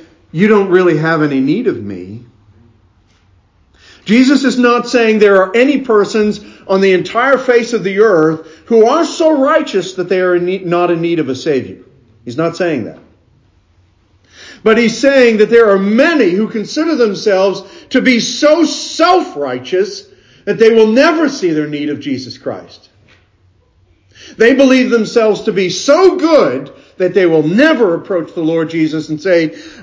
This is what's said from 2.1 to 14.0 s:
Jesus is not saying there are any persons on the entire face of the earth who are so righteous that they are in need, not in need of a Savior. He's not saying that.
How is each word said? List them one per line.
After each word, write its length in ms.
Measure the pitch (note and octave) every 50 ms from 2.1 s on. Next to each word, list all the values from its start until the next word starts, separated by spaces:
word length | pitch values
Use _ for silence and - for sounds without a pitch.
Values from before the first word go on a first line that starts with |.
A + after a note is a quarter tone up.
| G#2+ A#2+ - - _ _ _ _ _ _ _ _ _ _ _ _ _ _ _ _ _ _ _ _ _ _ _ _ _ _ _ _ _ _ _ - - _ _
Jesus 380 | - G#3+ B3+ C4 C4 C#4+ C4
is 160 | C#4 B3+ - B3
not 300 | B3 A#3+ A#3+ A3 - -
saying 300 | - A#3+ A3+ A3 A3 G#3
there 240 | G#3+ G3+ G3 F#3+
are 140 | F#3 F#3+ -
any 260 | A#3 C4 D4 C#4+ C4
persons 580 | - - G#3+ G#3 G3 - - A3 G#3 G#3 G3+ - - - - - -
on 140 | - G3 F#3+
the 120 | G3 G3
entire 460 | F#3 F3 D#3 - - A3+ B3+ C#4 C4+ -
face 340 | - B3+ A#3+ A#3+ A3+ -
of 120 | A#3+ G#3 E3+
the 160 | G3 F#3+ G3
earth 460 | A3 A3 F#3 D#3+ D#3 D#3+ D#3+ D#3+ - - - - _
who 200 | - A3+ A3+ G#3+
are 180 | A#3+ C#4+ E4+ E4
so 360 | - - - E4 D#4 D#4 C4+
righteous 540 | C4 C#4+ D#4+ D#4 D4 - - F#3+ E3+ - -
that 140 | F#3 F3 F3+
they 120 | G3 F#3
are 140 | F#3 F3+ F3
in 100 | F3 F3
need, 220 | F3+ F#3+ G3 F#3
not 240 | E3+ F3 F3 F3 F3
in 100 | F3 E3
need 200 | E3 E3+ E3+ D#3+
of 80 | C#3 B2+
a 80 | C3
Savior. 420 | - - E3 C#3+ B2+ G#2+ F#2+ - - - _ _ _ _ _ _ _ _
He's 120 | B2 A#2
not 200 | D3 E3 E3+ E3
saying 280 | - F#3 E3+ D3+ B2 G2+
that. 140 | E2 D2+ - - _ _ _ _ _ _ _ _ _ _ _ _ _ _ _ _ _ _ _